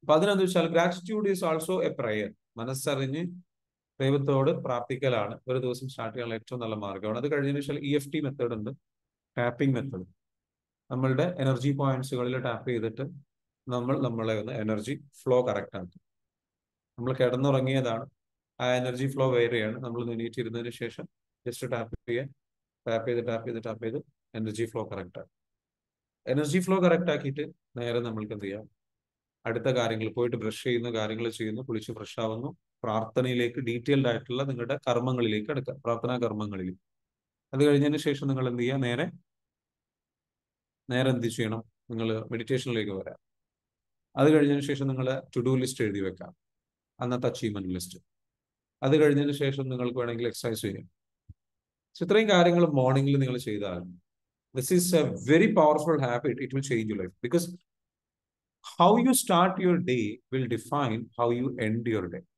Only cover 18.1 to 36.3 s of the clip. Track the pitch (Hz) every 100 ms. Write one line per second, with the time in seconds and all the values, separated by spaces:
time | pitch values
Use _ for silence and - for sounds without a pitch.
18.1 | _ _ _ _ _ 127 127 127 123 135
19.1 | 135 131 123 117 120 107 123 127 117 120
20.1 | 113 117 110 113 113 117 120 117 - 156
21.1 | _ _ _ 123 120 131 123 113 - -
22.1 | 120 139 - _ _ _ _ - 113 123
23.1 | 120 117 113 120 113 113 110 113 113 -
24.1 | _ _ 113 110 104 117 117 107 98 90
25.1 | - - _ _ _ _ _ _ _ _
26.1 | _ - 131 151 180 185 190 180 165 175
27.1 | 147 139 139 151 - _ 127 120 120 120
28.1 | 110 107 107 101 101 104 _ _ _ _
29.1 | _ _ _ 120 117 123 123 113 113 110
30.1 | 110 120 120 107 107 135 120 120 113 107
31.1 | 110 117 110 110 110 135 110 110 110 104
32.1 | - 113 113 139 175 _ _ 113 107 113
33.1 | - 127 123 120 - 120 120 120 139 127
34.1 | 113 - 123 139 120 120 143 - 120 127
35.1 | 127 113 107 107 143 131 - 117 113 123
36.1 | 127 117